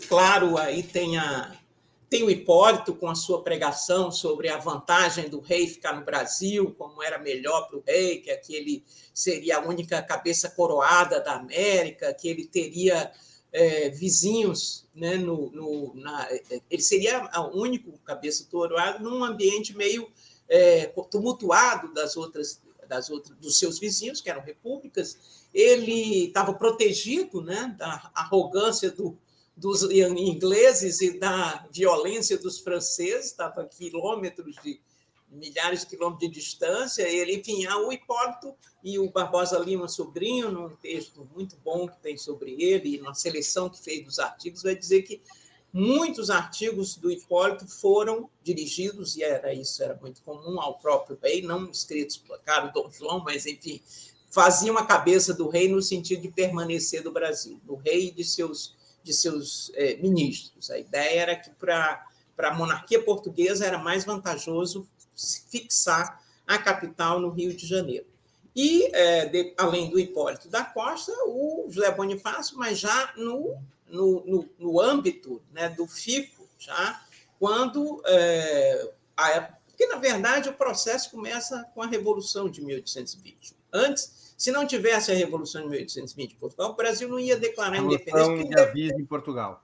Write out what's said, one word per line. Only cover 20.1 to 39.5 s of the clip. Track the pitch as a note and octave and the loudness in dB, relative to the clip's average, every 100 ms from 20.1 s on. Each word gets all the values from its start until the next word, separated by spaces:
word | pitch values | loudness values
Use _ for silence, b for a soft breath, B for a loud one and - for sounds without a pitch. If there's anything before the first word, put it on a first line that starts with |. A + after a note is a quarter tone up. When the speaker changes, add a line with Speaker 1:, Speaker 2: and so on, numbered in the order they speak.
| b b b - | b b b 4
Speaker 1:
é, | E3+ F3 E3 D#3 - - | 8 8 8 4 -6 -4
tumultuado | G#3 A#3 B3 F#3+ F#3+ B3 A3+ D#3+ | -2 -2 0 4 6 6 2 -4
das | D3+ D3 E3 | -6 -4 -6
outras, | D#3+ D3+ D3 - _ _ - | -8 -8 -10 -12 _ _ -8
das | C3 C#3 | -8 -6
outras, | D3 - - | -10 -12 -14
dos | D3+ - | 0 2
seus | E3+ E3 | 2 -2
vizinhos, | G#3 F#3+ A#3 D4 | -4 -4 -4 -6
que | F3+ | -8
eram | C#3+ | -10
repúblicas. | C#3 - A#3 C#4 - F#3+ - - _ - _ | -12 -14 -10 -10 -6 -6 -6 -10 _ -20 _
Ele | - A#3 A#3+ A3+ A3+ A3 F#3+ F3 | 6 8 6 4 0 2 0 2
estava | G#3 G3 | 0 0
protegido, | - A3+ A3+ G#3+ - G#3 D#4+ F#4 F#3 | 2 2 4 2 2 -2 -4 -4 -6
né, | E3 G3+ B3+ G3 | -6 -6 -6 -8
da | E3 D3 - | -8 -10 -8
arrogância | D#3+ E3 G3 F3 F#3+ A3 G#3+ F#3 | -8 0 2 2 0 0 0 -2
do, | - E3+ - _ _ _ - | -4 -8 -10 _ _ _ -8
dos | F#3+ G3 G3 | -2 0 4
ingleses | F#3+ F3+ F3 F#3+ D#3+ F#3 G3+ B3+ - F#3+ E3+ | 4 4 2 0 0 2 6 8 6 0 0
e | F3+ F3+ | 0 0
da | F#3+ F#3 E3+ D3+ - | -2 0 -2 -4 -10
violência | E3+ F#3 D#3+ F3 A3 G#3 F#3 | 2 4 4 0 -2 0 -2
dos | F#3 - | -2 -8
franceses, | F3+ F3 - - F3 B3 - | -4 -4 -2 -4 -2 -4 -6
estava | - E3 F3 | -8 -8 -8
a | D#3 | -12
quilômetros | - F3 E3 F#3+ A3 F#3 F3+ D#3+ C#3+ | -14 -12 -6 -4 -4 -8 -10 -16 -14
de, | D3+ C3+ _ _ _ _ _ | -14 -14 _ _ _ _ _
milhares | C#3+ D3 D3+ F3 F3+ | -20 -10 -4 -2 -2
de | - | -6
quilômetros | E3+ E3+ E3 E3+ | -6 -6 -4 -6
de | D#3+ | -6
distância. | C#3+ - E3+ G#3 B3+ A#3 | -12 -4 -2 0 -2 -2
Ele, | F3 F3 F3 G3 | -2 0 -2 -4
enfim, | A3 G3+ F#3 | -4 -4 -2
ah, | G#3 | -2
o | A#3 | -2
Hipólito | C4 - A#3 B3 B3 C4+ - b _ | -4 -4 -2 -4 -6 -16 -20 b _
e | F#3+ G3 | -6 -4
o | F#3+ | -2
Barbosa | F#3 F3 F3+ F3 | -2 0 0 0